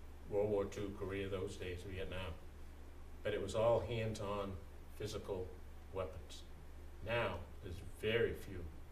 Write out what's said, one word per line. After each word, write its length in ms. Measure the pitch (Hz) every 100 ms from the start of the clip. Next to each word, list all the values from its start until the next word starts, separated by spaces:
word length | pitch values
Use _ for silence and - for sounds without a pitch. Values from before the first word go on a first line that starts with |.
| - - -
World 200 | 101 107
War 160 | 101 101
Two, 260 | - 101 98
Korea, 280 | 95 98 95
those 280 | 95 95 -
days, 220 | 92 85 98
Vietnam. 440 | 92 90 90 87 80 - - - - - - - -
But 100 | 107
it 80 | 104
was 120 | 98 110
all 260 | 113 113
hands-on 680 | - 113 110 110 101 104 98 95 - - - -
physical 480 | 107 104 101 92 90 - - - -
weapons. 500 | 95 92 - - - - - - - - - -
Now, 300 | 117 104 87 - -
there's 120 | 92 85 - -
very 320 | 107 117 104 - -
few 120 | 90 80 - -